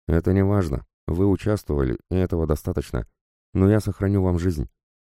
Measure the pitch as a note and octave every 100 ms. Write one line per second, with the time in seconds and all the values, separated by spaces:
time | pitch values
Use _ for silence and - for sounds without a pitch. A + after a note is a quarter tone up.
0 | - E2 G#2 F#2+ G2 G2+ E2 C2+ - _
1 | - E2 G2+ F#2+ G#2+ G#2 - C#2+ C2 A#1
2 | - F#2 F2+ E2+ D#2 D2+ - - - B1
3 | - _ _ _ _ F#2+ F#2+ G#2+ G2+ -
4 | G2 G2+ F#2 E2+ F#2 D2+ - _ _ _
5 | _